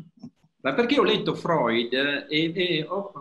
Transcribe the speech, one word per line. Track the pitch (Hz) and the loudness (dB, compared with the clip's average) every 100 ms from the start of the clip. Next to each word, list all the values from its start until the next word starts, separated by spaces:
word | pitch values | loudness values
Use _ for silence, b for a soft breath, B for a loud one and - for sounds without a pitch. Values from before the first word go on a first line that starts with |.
| - _ - _ _ _ | -20 _ -20 _ _ _
Ma | 135 | -2
perché | 135 233 285 | 0 2 4
ho | |
letto | 196 214 - - | 4 2 0 -4
Freud, | 165 160 117 113 117 | 0 2 2 0 0
eh, | 131 143 143 - | 0 0 -2 -2
e, | 151 165 165 | 0 0 0
e | 180 160 151 | 0 -2 -2
ho, | 190 196 - | -6 -6 -12